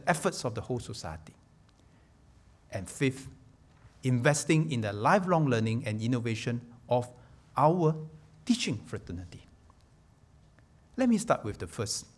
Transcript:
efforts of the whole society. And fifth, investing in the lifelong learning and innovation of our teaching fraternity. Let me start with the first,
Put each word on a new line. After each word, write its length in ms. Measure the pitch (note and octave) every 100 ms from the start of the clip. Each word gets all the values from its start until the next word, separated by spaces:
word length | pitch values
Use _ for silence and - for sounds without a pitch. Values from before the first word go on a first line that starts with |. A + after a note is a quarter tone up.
| -
efforts 360 | E3+ F#3+ - B2+
of 100 | A2+
the 60 |
whole 180 | - B2
society. 540 | - A2 E2+ D#2+ - - _ _ _ _ _ _ _ _ _ - - _ -
And 160 | G#2+ F2+
fifth, 380 | - C3+ - - - - _ - - - -
investing 680 | C3 B2 C#3 D3 - D#3+ D#3+
in 80 | A#2+
the 140 | G#2+
lifelong 540 | G2+ B2+ G3 F3+ E3 C#3+
learning 360 | A#2 A2+ A#2 A2
and 160 | G#2+
innovation 600 | A2+ B2 A#2 A2 - A#2+ - - -
of 220 | B2 A2+ - - - _ -
our 380 | D3 F3+ D#3 D#3+ - - - - -
teaching 340 | A#3 - G#2+ -
fraternity. 560 | G#2 - F2 F2 - - - - _ _ _ _ _ _ - - - - _ _ -
Let 140 | B3+
me 80 | G#3+
start 260 | - -
with 140 | G#2+ G2
the 100 | F#2
first, 380 | - G#2 - -